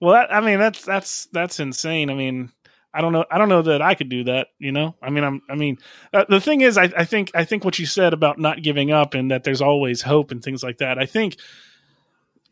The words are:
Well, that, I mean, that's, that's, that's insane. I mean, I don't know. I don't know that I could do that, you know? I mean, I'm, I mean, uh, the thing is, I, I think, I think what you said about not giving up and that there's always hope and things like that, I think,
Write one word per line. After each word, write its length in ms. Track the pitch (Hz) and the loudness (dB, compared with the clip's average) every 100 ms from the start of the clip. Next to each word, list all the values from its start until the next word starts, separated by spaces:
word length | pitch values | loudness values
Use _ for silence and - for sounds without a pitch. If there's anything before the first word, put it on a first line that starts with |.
Well, 140 | 175 | 4
that, 200 | 226 - | 4 4
I 60 | 208 | 0
mean, 180 | 220 196 | 2 2
that's, 260 | 220 - | 0 -2
that's, 420 | - 196 - - - | -6 -6 -6 -10 -8
that's 280 | 175 175 - | -6 -4 -6
insane. 500 | 139 127 160 160 143 | -8 -6 -4 -2 -2
I 40 | |
mean, 360 | 135 131 127 123 _ _ _ _ | -2 -4 -6 -10 _ _ _ _
I 80 | 151 | -4
don't 100 | 165 | 0
know. 120 | 165 165 | 0 0
I 80 | 170 | 0
don't 100 | 208 | 4
know 140 | 180 | 4
that 200 | 160 143 | 2 2
I 120 | 165 | 2
could 140 | 208 135 | 0 -2
do 160 | 123 | -4
that, 240 | 123 127 - _ | -2 -4 -6 _
you 140 | 139 | -6
know? 240 | 139 160 - | -4 -4 -6
I 80 | 131 | -6
mean, 120 | 147 | -2
I'm, 200 | 143 135 - | -2 -4 -8
I 60 | |
mean, 240 | 143 147 131 - - - | -6 -6 -6 -14 -20 0
uh, 120 | 202 202 | 0 4
the 120 | 196 | 2
thing 220 | 294 302 | 2 4
is, 140 | 262 196 | 4 4
I, 60 | 180 180 | 2 0
I 80 | |
think, 260 | 170 214 190 | -2 -2 -2
I 100 | 170 | -2
think 200 | 165 214 | -2 -2
what 140 | 190 - | -2 -4
you 80 | 156 | -4
said 260 | - 180 | 2 2
about 260 | 160 156 147 | 4 2 2
not 240 | 156 160 | -2 -2
giving 280 | 156 143 143 | -2 0 2
up 240 | 151 143 | 2 2
and 160 | 135 131 | -2 -2
that 140 | 131 | -2
there's 160 | 139 131 | -2 2
always 420 | 143 143 131 120 | 2 2 0 -4
hope 280 | 131 151 147 | 2 2 2
and 100 | 123 | -6
things 200 | 135 131 | -10 -10
like 140 | 127 120 | -10 -6
that, 200 | 131 127 | -4 -4
I 80 | 135 | -2
think, 300 | 220 214 - - - _ _ _ _ _ _ _ _ _ | -2 -2 -6 -18 -20 _ _ _ _ _ _ _ _ _